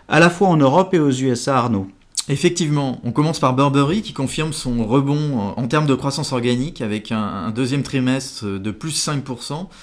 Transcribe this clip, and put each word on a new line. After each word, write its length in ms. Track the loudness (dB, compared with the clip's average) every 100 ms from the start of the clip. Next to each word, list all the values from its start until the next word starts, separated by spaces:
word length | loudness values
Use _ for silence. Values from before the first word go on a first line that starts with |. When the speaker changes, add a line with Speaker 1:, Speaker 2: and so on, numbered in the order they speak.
| -2
Speaker 1:
à 100 | 4
la 100 | 4
fois 200 | 4 4
en 80 | 6
Europe 360 | 6 4 4
et 60 | 4
aux 100 | 2
U 200 | 2 0
S 180 | 0 0
A, 100 | 0
Arnaud. 300 | 2 0 -4 -12 _ -8 -4
Speaker 2:
Effectivement, 720 | 0 0 2 0 0 -2 -4 -4
on 80 |
commence 260 | 0 0 2
par 160 | 0 2
Burberry 460 | 4 4 2 0
qui 100 | -4
confirme 400 | -6 -6 -4 -4
son 340 | -4 -4 -2 2
rebond, 300 | 2 2 0
euh, 360 | 0 -2 -4 -4
en 120 | -2
termes 200 | 0 2
de 80 | 2
croissance 380 | 0 -4 -4
organique 480 | -2 0 0 -2 -4
avec 320 | -6 -4 -4
un, 40 | -4
un 340 | -4 -6 -6
deuxième 320 | -4 -2 -2
trimestre 600 | -2 0 0 0 -4 -8 -6
de 260 | -6 -6
plus 200 | -8 -6
cinq 320 | -4 -2 -4
pour 180 | -4 -10
cent 280 | -8 -10 -10 -16